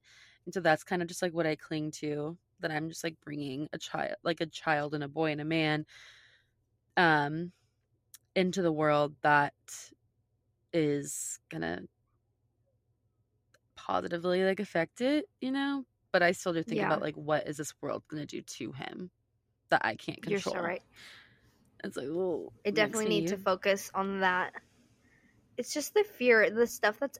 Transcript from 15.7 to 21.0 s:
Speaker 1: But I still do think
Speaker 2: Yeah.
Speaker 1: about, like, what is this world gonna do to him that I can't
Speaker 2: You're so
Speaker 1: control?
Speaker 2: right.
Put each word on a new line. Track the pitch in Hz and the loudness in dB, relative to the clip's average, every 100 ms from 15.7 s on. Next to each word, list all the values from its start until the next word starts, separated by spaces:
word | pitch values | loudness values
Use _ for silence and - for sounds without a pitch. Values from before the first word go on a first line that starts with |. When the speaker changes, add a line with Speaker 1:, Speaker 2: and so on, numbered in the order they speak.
| 277 262 _ _ | -4 -6 _ _
Speaker 1:
But | 185 | 2
I | 175 | 4
still | 185 185 | 2 0
do | 165 | -2
think | 160 - | -2 -2
Speaker 2:
Yeah. | |
Speaker 1:
about, | 196 151 | 0 0
like, | 151 151 | -2 -6
what | 147 151 - | 0 0 0
is | 147 | -6
this | 147 - | -8 -8
world | 143 107 - | -6 -6 -8
gonna | 156 139 | -10 -8
do | 131 | -10
to | 135 - 120 | -12 -12 -10
him | 131 - - 180 _ _ _ _ _ - | -10 -10 -10 -14 _ _ _ _ _ -2
that | 160 | 0
I | 113 107 | 0 -6
can't | - - | -8 -10
Speaker 2:
You're | - 202 | -4 -4
so | - 185 | -2 -4
Speaker 1:
control? | |
Speaker 2:
right. | 170 190 _ - | -4 -6 _ -20